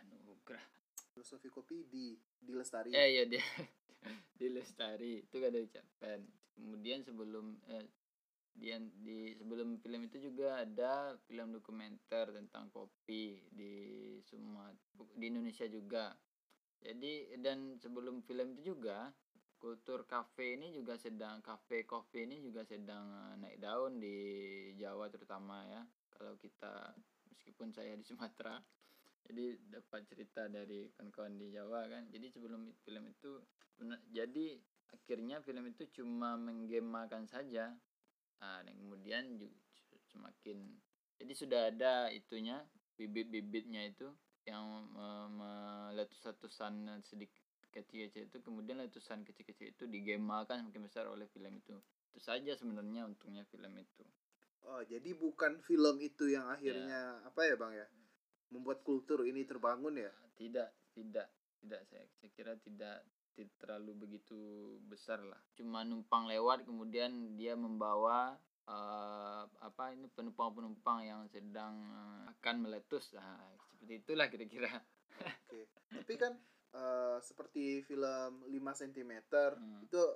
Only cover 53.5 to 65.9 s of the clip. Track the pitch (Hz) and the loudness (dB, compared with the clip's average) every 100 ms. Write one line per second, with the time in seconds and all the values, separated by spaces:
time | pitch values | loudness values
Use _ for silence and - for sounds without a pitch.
53.5 | - 98 98 95 - - _ _ _ _ | -14 -14 -14 -16 -20 -20 _ _ _ _
54.5 | _ 113 131 110 117 151 170 160 - 151 | _ -10 -8 -6 -6 -4 0 0 6 4
55.5 | 160 - 170 151 139 147 - 143 139 123 | 4 12 12 12 12 4 6 8 8 6
56.5 | 139 139 127 131 131 127 120 117 131 160 | 2 4 2 2 0 -2 -6 -4 6 8
57.5 | 123 113 107 107 - - _ _ _ _ | 8 4 -4 -8 -14 -20 _ _ _ _
58.5 | 123 127 135 - 135 131 147 123 131 135 | -6 -2 0 4 4 6 4 6 2 -2
59.5 | 127 117 120 147 147 104 - - - 113 | 2 4 4 2 0 -4 -8 -20 -10 -2
60.5 | 123 113 - _ - 110 107 98 _ _ | 0 -2 -6 _ -12 -6 -4 -4 _ _
61.5 | _ 107 104 - 101 101 _ 107 - 113 | _ -12 -10 -10 -18 -20 _ -20 -12 -8
62.5 | 113 107 104 104 104 - _ _ - 104 | -8 -10 -10 -10 -10 -14 _ _ -14 -14
63.5 | - - 104 107 104 104 104 - 110 107 | -12 -8 -6 -6 -8 -10 -12 -12 -12 -10
64.5 | 104 104 107 104 104 - 110 101 92 - | -10 -10 -12 -14 -14 -4 -4 -4 -14 -18
65.5 | - 117 113 113 | -10 -4 -2 -2